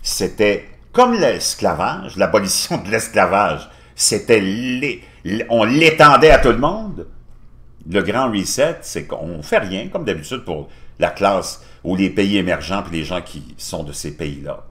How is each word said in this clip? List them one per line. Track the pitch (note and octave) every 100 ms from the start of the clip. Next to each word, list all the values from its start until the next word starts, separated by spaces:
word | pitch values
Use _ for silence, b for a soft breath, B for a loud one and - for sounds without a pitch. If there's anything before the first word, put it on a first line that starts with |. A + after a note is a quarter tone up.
C'était | - - F#2 - G#2 G2+ - - -
comme | - B3+
l'esclavage, | A#3 D3 F2+ - - G2+ D#2+ G2 D#3 - F#2
l'abolition | F#2 G#2+ G2 - - E3
de | F#2
l'esclavage. | A2 - G#2+ F2+ G2 G2 D2 - b b
C'était | - - G#2+ - A2+
les, | F#2+ G#2 B2+ B2+ C#3+ - B B E2 G#2+ A2+
on | A#2
l'étendait | A2 C#3 E3 D#3 D3+ C3+ D#3
à | D3
tout | B2+
le | A#2
monde. | C#3+ G#3 G#3+ B2+ - - - - - - - - D#2+
Le | F#2+
grand | F2 A2+ C3
reset, | G#2 F2+ - D3 E3
c'est | - - D2
qu'on | - D#2 E2+
fait | - A3
rien, | G3+ F#3+ G3
comme | F#3+
d'habitude | E3+ E3+ D3 B2+
pour | - D#2 D2 b b b
la | E2+
classe | - G2 F#2+ - - b b
ou | E2 F#2
les | F#2+
pays | - G2 G2+
émergents | F2+ D#2 D#2 G2
puis | F#2+ E2
les |
gens | D2+ F2+
qui | E2+ D2+ C2+ -
sont | - E2+
de | D2+
ces | C#2 D#2 D2
pays-là. | D#2+ C#2 C#2+ C2+ -